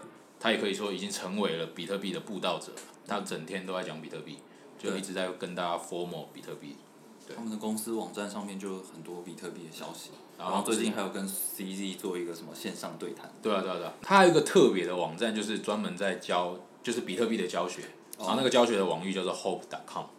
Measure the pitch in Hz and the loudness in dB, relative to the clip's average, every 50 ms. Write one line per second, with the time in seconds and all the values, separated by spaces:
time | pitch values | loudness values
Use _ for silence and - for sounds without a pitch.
0 | - - - - - - - - - 113 110 95 110 101 95 95 107 101 95 90 | -8 -14 -18 -20 -20 -20 -10 -2 2 2 2 4 2 0 0 0 -2 -2 -2 -4
1 | 98 104 101 - 101 92 95 107 101 87 80 82 82 82 - 92 85 85 98 95 | -4 -4 -4 -6 -4 -4 0 0 2 2 0 -2 -4 -6 -6 -8 -4 -4 -4 -2
2 | 101 98 87 80 80 - 107 90 98 92 85 78 76 92 - - - - - - | -2 -2 -4 -4 -6 -6 -6 -2 0 0 0 -2 -4 -8 -12 -14 -14 -16 -18 -16
3 | - - 101 101 95 - 92 80 80 82 101 95 90 95 92 92 87 90 80 80 | -6 -4 -4 -4 -2 -4 -6 -6 -6 -6 -6 -6 -4 -4 -4 -4 -4 -4 -8 -8
4 | 78 82 85 78 76 78 73 - - - - - - - - - - 104 98 98 | -10 -10 -10 -10 -10 -12 -14 -14 -16 -20 -20 -20 -20 -20 -14 -6 -4 -2 -2 -2
5 | 95 98 90 95 92 92 90 - 98 90 90 92 90 87 85 87 - - 90 85 | -4 -4 -4 -2 -2 -2 -4 -6 -8 -6 -4 -2 -2 0 -2 -2 -4 -6 -6 -4
6 | 87 85 85 76 73 - - - - - 78 - - 71 71 - - - - - | -4 -4 -6 -8 -10 -10 -14 -14 -12 -12 -12 -12 -12 -14 -14 -16 -18 -20 -20 -20
7 | - - - - - - - 113 117 110 107 107 110 107 110 110 - 117 113 110 | -20 -20 -20 -18 -16 -12 -10 -8 -6 -6 -4 -4 -2 -2 -2 -2 -2 -2 -2 -2
8 | 98 95 - 104 104 98 98 107 98 101 95 95 101 98 95 92 92 - - 82 | -2 -4 -4 -4 -4 -4 -4 -6 -6 -6 -8 -6 -6 -6 -6 -6 -8 -12 -14 -14
9 | 80 85 87 87 87 90 82 - 92 85 76 87 85 80 78 - 73 76 82 - | -12 -10 -10 -10 -10 -10 -12 -10 -10 -10 -10 -10 -12 -12 -12 -10 -10 -10 -10 -12
10 | - - - - - - - - 87 90 90 101 - - 110 101 - 110 101 - | -14 -16 -16 -18 -20 -20 -14 -8 -4 0 0 0 2 2 2 4 4 2 2 0
11 | 98 92 - 101 98 98 - - - - - - 95 92 95 98 98 95 92 92 | -2 -2 -2 -4 -4 -2 -2 -4 -4 -4 -4 -6 -6 -6 -4 -4 -4 -4 -4 -4
12 | - 98 90 90 85 85 82 82 82 80 80 - - 101 90 - - 85 82 82 | -4 -2 -2 -2 -4 -4 -6 -8 -10 -12 -10 -8 -6 -6 -6 -6 -8 -8 -8 -8
13 | - 82 - - - - - - - 113 104 95 92 92 90 85 85 80 - - | -8 -8 -8 -10 -12 -16 -12 -4 0 2 2 2 2 0 -2 -2 -4 -6 -8 -10
14 | - - 190 196 185 175 165 156 - - - 190 143 113 98 92 85 87 90 90 | 2 8 10 12 12 12 10 8 6 8 10 10 10 10 8 6 2 2 2 0
15 | 85 80 80 90 117 113 104 107 98 107 107 98 98 107 104 107 101 90 90 87 | 0 -2 0 -2 -2 0 0 0 0 0 -2 -2 0 0 0 0 -2 -4 -2 -2
16 | 101 98 90 85 - - 95 90 90 87 90 87 - - - - - 123 113 120 | 0 0 0 -2 -2 0 2 2 2 0 -2 -6 -10 -16 -18 -6 -4 -2 -2 0
17 | 110 - - 110 117 107 113 98 90 87 - 87 87 90 - - - - - - | -2 -2 0 2 2 2 2 2 0 0 0 0 0 0 -2 -6 -10 -12 -14 -18
18 | - - - - 95 92 107 127 135 123 123 123 120 117 117 98 98 87 82 82 | -18 -16 -12 -4 -2 0 2 4 4 6 8 8 8 8 6 4 4 4 2 0
19 | 90 98 92 95 90 90 87 - - 98 90 - - - - - - - - 87 | 0 -2 -2 0 0 0 -2 0 0 -2 -2 -2 -4 -8 -10 -10 -10 -8 -8 -8
20 | 85 - - | -8 -10 -14